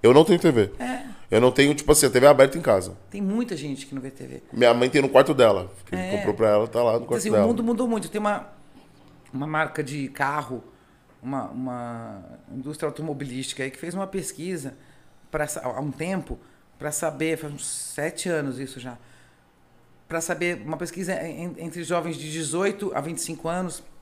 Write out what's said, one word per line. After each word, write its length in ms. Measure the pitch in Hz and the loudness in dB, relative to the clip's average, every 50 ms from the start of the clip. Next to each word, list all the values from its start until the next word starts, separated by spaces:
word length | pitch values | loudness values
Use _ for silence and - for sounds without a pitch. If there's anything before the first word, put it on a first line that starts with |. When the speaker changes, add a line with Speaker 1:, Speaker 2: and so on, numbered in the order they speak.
Speaker 1:
Eu 140 | - 117 123 | 8 8 10
não 100 | 143 165 | 10 8
tenho 140 | 165 180 175 | 8 6 4
T 140 | 175 170 143 | 4 4 4
V. 180 | 117 101 98 - - | 4 2 2 0 -8
Speaker 2:
É. 360 | 247 247 254 247 269 262 208 - - - | -6 -6 -6 -8 -10 -14 -16 -18 -8 0
Speaker 1:
Eu 100 | - 107 | 2 4
não 100 | 120 127 | 4 4
tenho, 240 | 123 - 139 143 147 | 4 4 4 4 4
tipo 160 | 143 - - | 0 2 2
assim, 160 | 151 - - | 4 4 4
a 40 | 127 | 4
T 100 | 113 127 | 4 8
V 60 | 123 | 8
aberta 300 | 143 147 127 135 139 139 165 | 8 10 10 8 6 6 -2
em 20 | |
casa. 320 | 165 135 110 95 90 90 92 - - - | 2 2 2 2 2 -2 -12 -14 -18 -14
Speaker 2:
Tem 100 | - 202 | -8 -6
muita 360 | 202 190 202 226 247 240 202 | -4 -2 -2 -2 -4 -4 -6
gente 300 | 151 135 151 139 131 - | -8 -8 -8 -10 -10 -12
que 80 | - - | -12 -12
não 80 | 135 123 | -12 -12
vê 80 | 135 | -12
T 140 | - - - | -14 -14 -16
V. 180 | 127 131 131 - - - | -14 -14 -16 -16 -12 -2
Speaker 1:
Minha 200 | 113 120 120 117 | 4 6 6 6
mãe 140 | 120 123 131 | 6 4 2
tem 100 | 127 151 139 | 4 2 2
no 60 | 135 | 6
quarto 240 | 135 131 139 - 156 | 8 8 8 8 6
dela, 400 | 135 123 110 101 95 90 92 - - - | 6 6 6 6 4 0 -6 -12 -18 -12
que 100 | - - | -8 -6
Speaker 2:
É. 200 | 180 185 185 196 | -6 -4 -2 -4
Speaker 1:
comprou 180 | 208 202 - 104 | -2 -2 -2 0
pra 140 | 98 110 107 | 2 2 4
ela, 200 | 104 104 110 113 | 4 4 2 2
tá 120 | - 117 120 | 0 0 2
lá 80 | 117 110 | 2 2
no 40 | 120 | 0
Speaker 2:
Então, 100 | 120 117 | -2 -2
Speaker 1:
quarto 120 | 123 117 | -4 -2
Speaker 2:
assim, 100 | - 214 | -2 2
Speaker 1:
dela. 140 | - 107 101 | 4 4 4
Speaker 2:
o 40 | 226 | 4
mundo 160 | 240 - 233 | 2 0 0
mudou 240 | 226 240 214 254 233 | -2 -2 0 0 -2
muito. 200 | 226 214 185 - | -2 -2 -4 -6
Tem 120 | - 208 | -6 -4
uma, 260 | 208 208 208 - - - - - - - - - - _ _ _ - - - _ _ - - | -2 -2 -2 -2 -6 -12 -20 -20 -20 -20 -20 -20 -20 _ _ _ -20 -20 -20 _ _ -12 -10
uma 140 | 131 139 | -8 -6
marca 360 | 156 151 151 156 147 - - 147 | -4 -2 -2 -2 -2 -4 -6 -6
de 260 | 127 139 147 139 131 | -6 -6 -8 -8 -8
carro, 540 | - - 143 135 143 151 143 117 127 117 - - - _ _ _ _ _ _ _ _ _ - | -4 -4 -2 -2 -2 -4 -6 -6 -10 -12 -12 -16 -20 _ _ _ _ _ _ _ _ _ -12
uma, 220 | 123 139 135 117 - | -8 -6 -6 -6 -8
uma 720 | - 123 127 131 123 120 120 120 117 117 117 110 107 98 87 - - - - - - | -8 -8 -8 -8 -8 -8 -10 -10 -10 -12 -12 -14 -16 -18 -18 -20 -20 -20 -20 -16 -14
indústria 340 | 127 127 139 151 - - | -12 -10 -10 -10 -6 -6
automobilística 760 | 151 147 - 151 160 147 135 147 139 123 131 131 - - - 131 | -6 -6 -6 -8 -8 -8 -8 -8 -8 -8 -8 -8 -8 -8 -8 -8
aí 60 | 135 | -8
que 80 | 131 - | -8 -10
fez 160 | - 170 165 | -12 -10 -8
uma 120 | 190 196 | -8 -8
pesquisa 680 | 190 190 196 175 - - - 156 180 185 165 135 135 - - - _ - _ _ - _ _ _ _ | -6 -6 -8 -8 -8 -10 -10 -10 -8 -8 -8 -8 -10 -14 -16 -20 _ -20 _ _ -20 _ _ _ _
pra 160 | - 151 151 143 | -6 -6 -4 -4
sa-, 140 | - - - | -6 -8 -6
há 160 | 127 120 - | -6 -6 -6
um 100 | 143 151 | -6 -6
tempo 480 | 131 - 160 175 190 185 - - 120 - - - _ _ _ _ _ _ | -6 -6 -6 -4 -4 -6 -6 -8 -12 -14 -14 -20 _ _ _ _ _ _
pra 140 | - 147 147 | -8 -6 -6
saber, 460 | - - 160 151 135 156 160 160 156 | -4 -4 -4 -4 -2 -2 -2 -2 -4
faz 140 | 156 147 147 | -6 -10 -10
uns 140 | 143 - | -10 -10
sete 640 | - - - - - - - 147 165 - - - 180 | -10 -10 -10 -10 -10 -8 -6 -6 -6 -4 -6 -6 -4
anos 320 | 170 156 143 139 127 123 | -2 -2 -2 -4 -6 -8
isso 180 | 139 131 - 131 | -10 -12 -12 -14
já, 180 | 120 127 120 117 - - - _ _ _ _ _ _ _ _ _ _ _ _ _ _ _ _ _ _ _ | -14 -14 -14 -16 -20 -20 -20 _ _ _ _ _ _ _ _ _ _ _ _ _ _ _ _ _ _ _
pra 120 | 160 165 | -6 -6
saber, 420 | 160 - 175 151 170 175 175 151 104 | -4 -4 -4 -2 -2 -2 -2 -4 -6
uma 120 | 147 160 | -8 -8
pesquisa 380 | 165 175 170 - 185 196 165 190 | -6 -8 -10 -8 -8 -6 -4 -4
en-, 400 | - - 165 151 - 170 180 165 - | -6 -6 -8 -10 -10 -10 -10 -10 -10
entre 240 | 165 165 156 175 170 | -12 -12 -10 -10 -6
jovens 340 | 151 180 170 165 170 160 | -2 -2 -2 -2 -4 -8
de 140 | 143 147 156 | -8 -10 -10
dezoito 600 | 151 165 160 143 160 175 190 202 208 208 208 185 - | -8 -6 -6 -4 -2 -2 -2 -2 -2 -4 -6 -6 -4
a 60 | - | -4
vinte 180 | 143 170 170 139 | -6 -6 -8 -8
e 40 | - | -8
cinco 260 | - 165 147 - 160 | -8 -10 -8 -6 -6
anos 340 | 165 180 185 175 - - - - - - | -4 -4 -4 -6 -8 -12 -16 -18 -20 -20